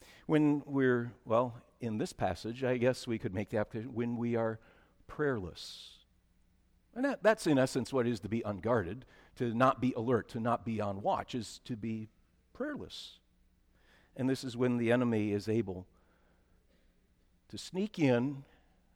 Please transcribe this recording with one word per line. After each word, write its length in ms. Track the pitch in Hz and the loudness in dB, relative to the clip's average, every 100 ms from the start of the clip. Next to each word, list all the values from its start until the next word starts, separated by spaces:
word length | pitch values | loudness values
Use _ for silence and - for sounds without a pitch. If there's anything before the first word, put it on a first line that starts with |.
| - - - | -20 -16 2
When 380 | 156 151 147 143 | 4 6 4 0
we're, 460 | 135 131 123 120 - - | 2 4 4 0 -8 0
well, 280 | 113 123 120 - _ | 2 2 -4 -18 _
in 160 | 117 107 | -4 -2
this 160 | 170 | -4
passage, 500 | - 104 98 107 123 | -2 -2 -2 -6 -4
I 140 | 131 127 | -2 2
guess 280 | 123 123 - | 2 2 -2
we 140 | 113 | -4
could 140 | 120 | -2
make 160 | 98 104 | -4 -2
the 80 | 110 | -2
application, 360 | 104 113 120 | -2 -4 -6
when 220 | 113 120 120 | -4 -2 -2
we 220 | 117 117 | 0 0
are 200 | 113 110 - - _ _ - | 0 -4 -12 -20 _ _ -16
prayerless. 840 | - 147 120 87 87 - - - - _ _ _ _ _ _ _ _ _ | -4 -2 -2 -4 -10 -14 -14 -18 -20 _ _ _ _ _ _ _ _ _
And 100 | 233 | -4
that, 200 | 269 226 | -4 2
that's 220 | 208 220 175 | 4 4 4
in 120 | 139 | 4
essence 340 | 131 135 113 | 4 0 0
what 160 | 135 120 | 0 0
it 40 | |
is 100 | 117 | 0
to 80 | 95 | -2
be 120 | 113 | -4
unguarded, 600 | 104 98 107 120 - 123 - - - - | -2 -4 0 0 0 -6 -12 -20 -20 -6
to 180 | 120 | -4
not 280 | 113 131 113 | 2 2 4
be 100 | 127 123 | 0 0
alert, 320 | 113 117 - | 0 0 0
to 100 | 117 | -4
not 260 | 117 110 - | 0 0 -2
be 140 | 110 | -4
on 220 | 101 98 | -4 -4
watch, 340 | 185 - - 127 | -2 -2 -4 -6
is 240 | 104 - - | -8 -12 -12
to 100 | 113 | -8
be 320 | 117 110 110 _ _ _ _ | -6 -6 -10 _ _ _ _
prayerless. 640 | - 294 294 82 - - - _ _ _ _ _ _ _ _ _ - | -10 -8 -8 -12 -14 -16 -20 _ _ _ _ _ _ _ _ _ -6
And 140 | 131 | -2
this 160 | 131 131 | -2 -4
is 100 | 117 | 0
when 220 | 127 120 | 2 2
the 160 | 113 | 4
enemy 400 | 123 120 110 104 | 4 4 2 2
is 160 | 101 104 | 0 0
able 360 | 110 98 90 92 _ _ _ _ _ _ _ _ _ _ _ _ _ _ _ _ | 0 -2 -6 -12 _ _ _ _ _ _ _ _ _ _ _ _ _ _ _ _
to 80 | 104 | -14
sneak 420 | - 180 208 - | -8 -4 -4 2
in, 460 | 143 120 131 139 - _ _ _ _ | 4 4 2 -4 -12 _ _ _ _